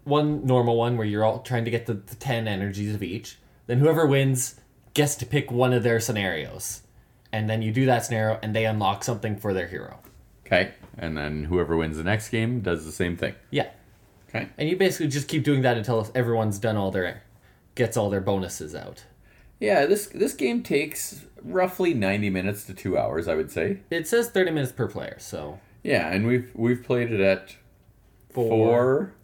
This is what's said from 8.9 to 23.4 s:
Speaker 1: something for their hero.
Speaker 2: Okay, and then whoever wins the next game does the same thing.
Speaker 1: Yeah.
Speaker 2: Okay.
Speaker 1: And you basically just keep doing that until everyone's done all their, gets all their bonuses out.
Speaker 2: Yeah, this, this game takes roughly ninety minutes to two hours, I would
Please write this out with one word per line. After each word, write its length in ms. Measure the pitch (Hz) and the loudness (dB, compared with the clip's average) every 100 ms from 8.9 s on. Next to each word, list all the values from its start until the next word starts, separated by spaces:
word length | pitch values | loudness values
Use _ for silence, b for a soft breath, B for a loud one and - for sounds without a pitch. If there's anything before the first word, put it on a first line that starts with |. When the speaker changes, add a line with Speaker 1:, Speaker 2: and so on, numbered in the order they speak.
| 101 | 0
Speaker 1:
something 320 | - 110 107 104 | -2 -4 -4 -4
for 180 | 104 | -2
their 140 | 95 87 | -2 -2
hero. 320 | 90 - - - - - _ | -8 -12 -16 -20 -20 -20 _
Speaker 2:
Okay, 280 | - 90 98 - - - | 0 2 2 -4 -18 -10
and 180 | 82 78 | -6 -4
then 280 | 73 76 | -4 -4
whoever 320 | 76 87 80 82 | 0 0 2 2
wins 200 | 80 78 | 0 -2
the 60 | |
next 280 | 85 107 - | -2 -2 -2
game 300 | 113 113 123 | -2 0 -2
does 240 | 92 85 | -2 -2
the 80 | 80 | -4
same 240 | - 87 87 | -4 -4 -2
thing. 200 | - - - | -6 -8 -6
Speaker 1:
Yeah. 180 | 139 - - - _ _ _ _ | -4 -4 -8 -20 _ _ _ _
Speaker 2:
Okay. 200 | 117 - - | -8 -8 -4
Speaker 1:
And 100 | 151 | -2
you 80 | 185 | 2
basically 300 | 190 185 156 | 2 2 -2
just 220 | 143 135 | -2 -2
keep 160 | 156 | -2
doing 180 | 139 139 | 2 2
that 140 | 127 117 | 4 2
until 340 | 104 113 104 | 0 0 0
everyone's 440 | 127 117 113 110 101 | 0 2 2 0 0
done 180 | 113 107 | -2 0
all 140 | 98 | 0
their, 320 | 95 90 - - _ b b b - | 0 -2 -6 -16 _ b b b -2
gets 200 | 113 120 | 0 0
all 140 | 104 | 0
their 100 | 98 | 0
bonuses 540 | 95 98 92 - 78 | 0 -2 -2 -8 -10
out. 300 | 82 - - - _ b b b - | -12 -14 -18 -20 _ b b b -4
Speaker 2:
Yeah, 260 | 214 180 143 | 2 4 4
this, 200 | 214 - | 2 -2
this 260 | - 247 | -2 -2
game 280 | - 247 240 | 0 -2 0
takes 640 | - 147 156 - - - - - | 0 0 0 -6 -10 -12 -20 -18
roughly 520 | - 185 185 - 180 | -4 0 0 0 0
ninety 360 | 131 98 104 104 | 2 0 0 0
minutes 340 | 92 95 104 | 0 -2 -4
to 100 | - | -10
two 220 | 92 98 82 | -8 -2 0
hours, 300 | 57 76 85 | 0 -2 -2
I 60 | |
would 160 | 78 | -2